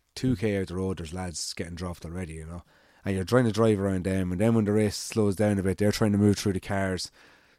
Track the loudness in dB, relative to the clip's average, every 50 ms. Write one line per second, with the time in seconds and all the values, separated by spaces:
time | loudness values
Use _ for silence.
0 | _ _ _ -4 -2 -2 0 0 0 0 0 0 -2 -2 -4 -4 -2 -2 -4 -4
1 | -6 -8 -8 -8 -8 -8 -8 -8 -10 -8 -8 -10 -10 -10 -8 -8 -8 -8 -8 -10
2 | -12 -10 -8 -8 -8 -8 -10 -12 -12 -12 -14 -14 -16 _ _ _ _ _ _ _
3 | -4 -2 -2 -2 0 2 4 4 4 4 4 4 4 4 4 2 2 0 0 0
4 | 0 0 0 0 0 -2 0 2 2 4 4 4 2 4 4 2 2 2 0 -4
5 | -8 -4 -2 0 0 0 2 2 2 2 2 2 0 0 0 2 2 0 2 2
6 | 2 2 4 4 6 4 4 4 0 -2 -2 -2 -4 -4 -4 -2 -2 -2 -4 -6
7 | -8 -10 -14 _ -20 -20 _ _ _ _ _